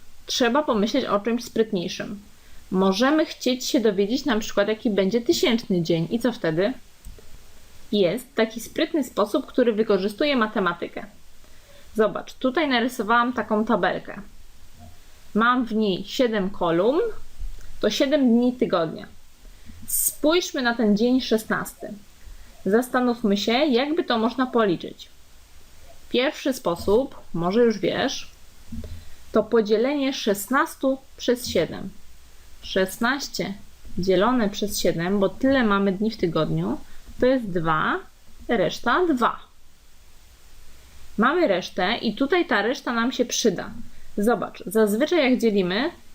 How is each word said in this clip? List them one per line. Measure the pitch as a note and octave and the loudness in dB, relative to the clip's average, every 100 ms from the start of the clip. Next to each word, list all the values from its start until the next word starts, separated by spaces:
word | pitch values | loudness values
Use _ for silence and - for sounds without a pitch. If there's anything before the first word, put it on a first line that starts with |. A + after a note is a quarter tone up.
| - - - | -16 -14 -6
Trzeba | - A#3 C#4 | 0 2 2
pomyśleć | D4+ A3 A3 C4+ | 2 0 2 0
o | - G3+ | 0 0
czymś | A#3 A#3+ | 0 -4
sprytniejszym. | - A3+ A3 F#3 F3 - - G3+ - - - - - | -2 -2 0 0 -4 -6 -8 -10 -14 -20 -16 -16 -2
Możemy | F#3 F#3+ F#3+ C4 D#4 E4 | 2 4 4 4 4 0
chcieć | - B3 B3+ | -2 -2 -2
się | - C#4 | 0 2
dowiedzieć | G#3+ F#3+ G3+ C#4 | 2 2 0 0
na | D4 G#3+ | 0 -2
przykład, | - G3+ G3+ | 0 0 0
jaki | A3 A#3+ | 0 0
będzie | G3 F#3+ A#3 | 2 2 2
tysięczny | A#3 E4+ D4 A3+ - F3 | 2 2 2 2 2 0
dzień. | E3 E3 E3 | 2 0 0
I | A#3 | 0
co | B3 | 0
wtedy? | - E3 D#3+ G#3 - - - - - - - - - - - - | 0 -2 0 0 -2 -14 -18 -18 -16 -14 -16 -16 -20 -18 -18 -2
Jest | G#3 E3+ A#3 - | 2 2 0 -6
taki | - A3+ A#3 | -2 -2 -2
sprytny | - - D#4+ D#4+ | -8 -2 0 0
sposób, | B3+ - G#3+ D4 - | -2 -2 0 0 0
który | - A#3+ | 2 2
wykorzystuje | G#3 A3 G3 G3+ G#3 D4 C4 | 2 2 2 2 0 2 2
matematykę. | G#3+ A3 F3 F#3 - - - - - - - - - - - G#3+ | 0 0 -2 -2 -8 -10 -14 -18 -18 -18 -18 -20 -20 -20 -8 0
Zobacz, | G#3 - - | 2 0 -10
tutaj | - B3+ E4+ C#4+ | -4 -2 0 2
narysowałam | A#3+ B3 - G#3 A#3 A#3+ | 2 0 -2 2 2 2
taką | B3 G#3 G#3+ | -2 -2 0
tabelkę. | A3 G3+ F3+ - - G3 - - - - - - - - - - - | 2 2 2 0 -8 -14 -14 -16 -16 -16 -16 -16 -18 -18 -18 -18 -4
Mam | G3+ A#3+ B3 A3+ | 2 4 2 0
w | |
niej | G#3+ G#3+ F3+ | 2 2 0
siedem | - - A#3+ G#3+ G3 | -2 2 2 2 -2
kolumn, | - E3+ E3+ A3 E4 A#4 - - - - - - - | 0 2 4 4 2 0 -4 -8 -6 -6 -4 -6 0
to | G#3+ | 0
siedem | G#3 C#4 D4+ B3 | 2 2 4 6
dni | A#3 B3 | 6 4
tygodnia. | B3 F#3+ F3+ E3 - - - - - - - - - - | 2 0 2 0 -4 -14 -16 -18 -20 -20 -18 -18 -14 -4
Spójrzmy | - - - D4+ F4 F4 D4 | -2 -2 2 4 4 0 -2
na | A#3+ | 0
ten | A#3 G#3+ G3+ | 2 4 4
dzień | A#3+ B3+ | 4 4
szesnasty. | - A3 - F#3 - - - G3+ - - - - - - F#3+ | 2 0 0 -4 -4 -12 -14 -14 -18 -20 -18 -16 -18 -6 2
Zastanówmy | A3+ B3 B3+ B3 A#3 G3+ G3+ | 2 4 2 2 2 2 2
się, | A3+ | 2
jakby | A#3+ D#4 A#3 C#4+ D#4 | 2 4 4 2 0
to | - A#3 | 0 0
można | A#3 B3+ B3+ | 0 0 0
policzyć. | A#3 G#3 D#3 - - - - - - - - - - - - - | 2 2 2 -4 -14 -20 -20 -20 -20 -20 -20 -20 -20 -18 -18 -4
Pierwszy | A#3 C#4 - C#4+ | 0 0 0 -4
sposób, | B3+ F3 F3 G3+ A3 C#4 - - | -2 -4 -2 2 2 2 -8 -8
może | E3 F3 A3 | -2 2 4
już | A#3 G#3 | 4 4
wiesz, | - - C4+ - - - - - - - - - - - - | -2 0 -2 -4 -10 -16 -20 -18 -10 -10 -8 -10 -12 -14 -2
to | A3 | -2
podzielenie | G#3 A#3 G#3 A3 C4 D4 C4+ | 2 2 4 2 2 0 -2
szesnastu | C4+ A3 G3+ - C4+ D#4+ - C4 C4+ - - | -2 -2 -2 0 0 0 -2 -2 -2 -8 -6
przez | - B3 - | -2 0 0
siedem. | F#3+ D#3 G#2 F#3+ - - - - - - - | 0 0 -4 -10 -12 -16 -16 -18 -20 -18 -14
Szesnaście | - F#3+ F#3+ - A#3 C#4 - - F#3+ G3 - - - - | -4 -2 -2 0 -2 -2 -6 -6 -6 -8 -14 -16 -8 -2
dzielone | F#3 F#3 A3+ B3+ G3+ | 2 4 4 4 0
przez | - G3+ - | -2 -4 0
siedem, | F#3 E3 F3 G#3 | 0 0 0 2
bo | A#3+ | 0
tyle | - C4+ C4+ | 2 2 4
mamy | A3 G3 G3 | 4 2 2
dni | F#3 A3 | 0 -2
w | - | 0
tygodniu, | F3 D#3+ D#3 D#3+ F#3+ D4 - - - - | 0 0 0 0 -2 -4 -8 -12 -12 0
to | B3 | 2
jest | C4 G#3 | 2 0
dwa, | F3 D#3+ D#3 G#3 F4+ - - - - - | -2 0 0 0 -2 -8 -20 -20 -14 -2
reszta | A3+ D#3+ - A#3 D4 F4 | 0 0 0 0 2 2
dwa. | B3 G#3+ - - - - - - - - - - - - - - - - - - - | 2 0 -2 -16 -20 -20 -20 -20 -20 -20 -20 -20 -20 -20 -18 -16 -16 -18 -16 -8 0
Mamy | B3 F4 C#4+ | 2 4 2
resztę | F3+ - - F#3 A#3+ | 2 -2 -2 -2 0
i | A3+ | -2
tutaj | G3+ C#4 F4+ E4 | -2 2 2 2
ta | G#3+ | 0
reszta | G#3+ D4 C#4+ | 0 -2 -4
nam | A#3 B3 | -2 -2
się | B3+ | 0
przyda. | B3 - A3+ F3 - - - - - - | -2 2 0 0 -8 -10 -10 -8 -8 0
Zobacz, | G#3+ G3+ - - F3+ | 0 0 -2 -8 -2
zazwyczaj | G#3+ G#3 G#3+ D#4 F4 B3+ | 2 4 4 2 4 4
jak | B3 | 4
dzielimy, | A3+ G3+ F3+ G3+ E4 - - | 4 4 2 0 -2 -6 -18